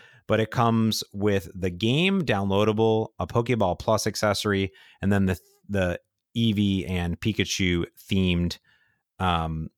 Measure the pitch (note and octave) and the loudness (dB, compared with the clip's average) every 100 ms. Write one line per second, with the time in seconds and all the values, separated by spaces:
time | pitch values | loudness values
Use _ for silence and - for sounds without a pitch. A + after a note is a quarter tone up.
0 | - _ - G#2+ A2 - A#2 A2+ A2 G#2 | -20 _ -2 0 0 0 2 2 0 -2
1 | - G2+ G#2 G2 - F#2 F#2 F2 A2 C3+ | -6 -2 0 0 -2 -6 -6 -2 0 2
2 | F#3 G3 C#3 G#2 G2 G2 G#2+ G#2+ A2+ A2 | 2 0 0 0 2 2 2 2 2 2
3 | A2 - F#2+ A#2 A#2+ A#2+ F#2+ E2+ - G#2+ | -2 -6 -4 -2 0 0 0 0 0 0
4 | - - G#2+ G2+ G#2+ G2 F#2+ - - _ | 0 -2 0 0 0 0 -2 -6 -20 _
5 | G2 G2+ F#2+ F2+ - _ - G2+ F2+ F2 | 0 2 2 0 -8 _ -6 -2 0 -2
6 | - _ _ A#2 A#2 G#2 G2+ F#2+ F2 F#2 | -10 _ _ -2 0 2 0 0 -2 -4
7 | F2 E2+ A2+ G#2 F#2+ - F#2+ F2 - - | -4 -4 -2 -2 -2 0 0 0 -2 -10
8 | - G2 F#2 F2 F2 - _ _ _ _ | -4 0 2 2 -2 -4 _ _ _ _
9 | _ - F#2 E2+ D#2+ D#2+ D#2+ | _ -4 -2 0 -2 -6 -10